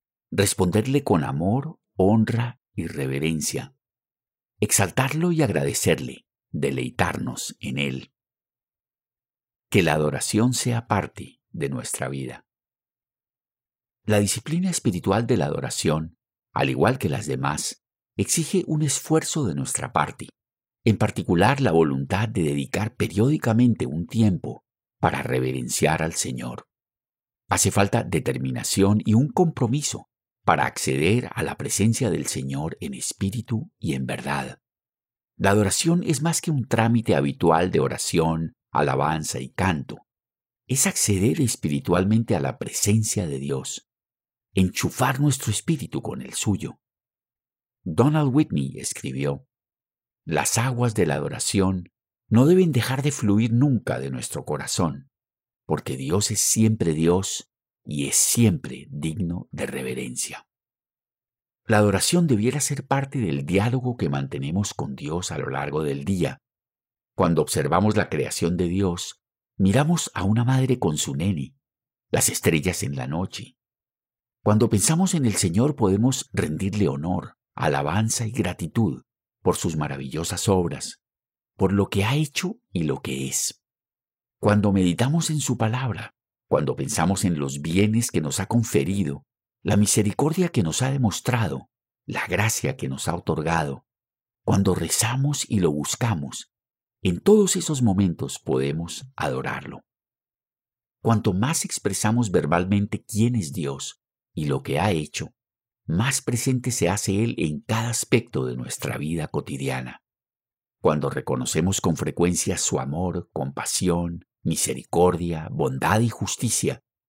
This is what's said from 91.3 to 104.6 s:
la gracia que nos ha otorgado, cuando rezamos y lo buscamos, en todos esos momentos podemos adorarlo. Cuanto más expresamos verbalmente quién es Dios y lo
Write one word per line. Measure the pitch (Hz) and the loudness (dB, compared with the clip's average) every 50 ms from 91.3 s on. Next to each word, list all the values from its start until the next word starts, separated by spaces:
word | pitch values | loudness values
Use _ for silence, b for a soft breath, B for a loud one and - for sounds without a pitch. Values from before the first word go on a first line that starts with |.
| 123 120 110 80 69 67 - _ _ _ _ _ _ _ _ | 0 0 0 -2 -4 -8 -12 _ _ _ _ _ _ _ _
la | - - - - - | -10 -8 -6 -4 -2
gracia | 87 90 107 110 - - - 71 67 | 0 0 0 0 0 -2 -2 -4 -4
que | - 73 67 | -4 -6 -8
nos | 67 67 - - | -6 -6 -4 -4
ha | 82 | -4
otorgado, | 85 - - 80 78 73 80 82 82 76 71 69 - - _ _ _ _ _ _ _ _ _ _ _ _ | -4 -2 -4 -2 -2 -2 0 0 0 0 -2 -6 -10 -14 _ _ _ _ _ _ _ _ _ _ _ _
cuando | - 120 - 98 92 87 | 0 2 2 2 2 2
rezamos | 78 82 82 - - 117 113 123 131 135 147 147 - - - | 0 -2 -2 -2 -2 0 0 0 0 0 0 -2 -2 -4 -2
y | 117 101 | 0 2
lo | 90 80 73 | 2 2 0
buscamos, | 76 73 - - - 123 113 104 78 71 65 - - - _ _ _ _ _ _ _ _ _ _ _ - | 0 -4 -4 -4 -2 -2 -2 -2 -2 -4 -8 -10 -12 -16 _ _ _ _ _ _ _ _ _ _ _ -2
en | 92 87 - | -2 -2 2
todos | - 202 214 214 202 185 - | 4 6 6 8 6 4 2
esos | 185 165 - 156 131 123 | -2 -2 -2 0 2 2
momentos | 107 92 98 101 90 78 - 76 67 - - | 4 4 4 4 2 2 -2 -6 -8 -8 -8
podemos | - - 69 65 65 69 73 80 85 85 - - - - - | -4 -2 -2 0 0 -2 -2 -4 -6 -8 -10 -12 -14 -14 -10
adorarlo. | - 76 71 65 65 65 62 - 65 69 - - - - _ _ _ _ _ _ _ _ _ _ _ _ _ _ _ _ _ _ _ _ _ _ _ - | -6 -4 -4 -4 -4 -4 -6 -6 -8 -10 -12 -14 -16 -18 _ _ _ _ _ _ _ _ _ _ _ _ _ _ _ _ _ _ _ _ _ _ _ 0
Cuanto | 113 113 104 - 113 90 | 2 2 2 2 2 0
más | 92 110 143 165 - - | 2 0 0 0 -2 -4
expresamos | 175 - - - 104 95 - - 107 113 120 120 101 | -6 -6 -4 -4 -4 -2 0 0 2 2 2 2 2
verbalmente | 90 87 78 73 85 87 90 95 104 101 101 - 104 - - | 2 2 2 2 2 2 2 2 2 2 2 0 -2 -6 -8
quién | - - 104 110 120 123 | -4 0 2 2 2 2
es | 113 85 73 67 | 0 -4 -4 -6
Dios | 85 73 69 69 67 - - - _ _ _ _ _ _ _ _ | -6 -6 -6 -6 -8 -10 -12 -14 _ _ _ _ _ _ _ _
y | 80 76 | -6 -2
lo | 73 67 67 | -2 -2 -2